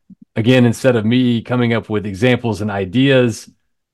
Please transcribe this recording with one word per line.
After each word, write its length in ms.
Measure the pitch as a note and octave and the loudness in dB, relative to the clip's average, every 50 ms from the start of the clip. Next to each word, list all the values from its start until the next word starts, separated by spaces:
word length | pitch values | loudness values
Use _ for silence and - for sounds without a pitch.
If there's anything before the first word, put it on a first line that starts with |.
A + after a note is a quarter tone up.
| _ _ - _ - _ - | _ _ -20 _ -20 _ -8
Again, 300 | - A2 A#2 B2+ B2+ B2 | -4 0 2 4 4 4
instead 320 | A#2+ A2 - - C3 B2 | 2 0 0 0 0 0
of 80 | A#2 G#2 | 0 0
me 360 | A2 A#2+ B2+ B2+ B2 A#2+ A#2 - | 0 0 0 0 0 -2 -2 -4
coming 300 | - B2 B2 A#2+ A#2 A#2 | -4 -4 -2 -2 0 -2
up 160 | A2+ G2 - | -2 -4 -4
with 160 | G#2+ G#2 F#2+ | -6 -6 -6
examples 560 | G#2+ G2 F2+ A2+ B2+ B2 A#2 - A#2 G#2+ F2+ | -6 -6 0 2 2 2 2 0 -4 -6 -4
and 100 | G#2+ G#2+ | -6 -6
ideas, 800 | G2+ G2+ G2 F#2+ F2 B2 C3 C#3 C3+ C3 B2 A#2+ G#2+ - - - - _ _ _ _ _ _ _ | -4 -6 -6 -4 -2 0 2 4 4 4 2 2 -2 -6 -12 -20 -20 _ _ _ _ _ _ _